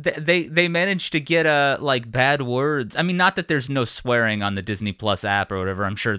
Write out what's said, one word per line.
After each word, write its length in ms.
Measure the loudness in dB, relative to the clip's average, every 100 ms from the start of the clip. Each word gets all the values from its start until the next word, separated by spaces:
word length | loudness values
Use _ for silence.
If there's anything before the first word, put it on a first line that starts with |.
th-, 120 | -4 -2
they, 300 | 0 0 2
they 200 | 0 2
managed 440 | 2 0 0 -2
to 80 | -4
get, 260 | 0 2 4
uh, 320 | 4 2 0
like, 300 | 0 -2 -2
bad 300 | 0 2 2
words. 540 | 0 0 0 0 -4 -2
I 80 |
mean, 140 | 0 2
not 180 | 2 0
that 120 | -2
there's 220 | -2 0
no 160 | -2 -2
swearing 560 | -4 0 2 2 0
on 140 | -2 -4
the 80 |
Disney 300 | -4 -4 -4
Plus 300 | -4 -2 0
app 280 | 0 0 0
or 80 | -2
whatever. 260 | -4 -2 -4
I'm 100 | -2
sure, 220 | -2